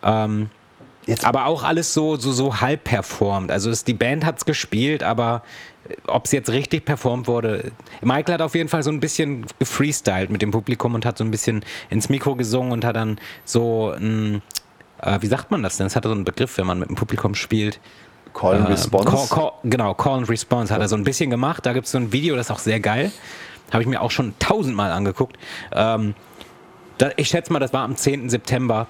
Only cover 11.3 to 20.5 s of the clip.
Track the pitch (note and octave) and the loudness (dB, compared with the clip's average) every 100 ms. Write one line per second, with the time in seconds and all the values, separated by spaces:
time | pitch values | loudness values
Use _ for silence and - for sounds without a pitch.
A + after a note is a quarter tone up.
11.3 | G#2+ - A2 - - - - - C3+ C#3+ | 0 0 0 -4 -14 -2 -2 0 0 0
12.3 | B2+ A#2+ A#2+ B2+ A#2 A#2 A2 A2 G#2+ - | 0 0 0 0 0 0 0 -2 -4 -8
13.3 | - - A#2+ A#2 A2+ A2 - G#2+ A2 G#2+ | -18 0 2 4 2 0 0 0 0 0
14.3 | G#2 - - - - - - - G2 G#2+ | -2 -4 -12 -12 -20 -20 -6 -2 0 2
15.3 | B2 - G3+ G2 - F#2+ A#2+ A2 G#2+ F#2 | 0 0 0 0 -2 0 0 0 -2 -2
16.3 | - B2+ - F#2 F2+ - G2+ A2 - G#2 | -2 -2 0 -2 -2 -2 -2 -2 0 -2
17.3 | G2+ - A2 G#2+ - - - - - - | -2 -2 0 0 -4 -14 -20 -20 -20 -18
18.3 | - F#2+ G2+ G#2 G2 - F#2+ G#2 C3+ C3+ | -2 2 4 4 2 2 2 4 2 2
19.3 | - D#3 - A#2+ B2 G#2+ F#2 D3 C3 A#2 | 0 0 -2 0 2 2 2 0 0 0
20.3 | A2+ - | -2 2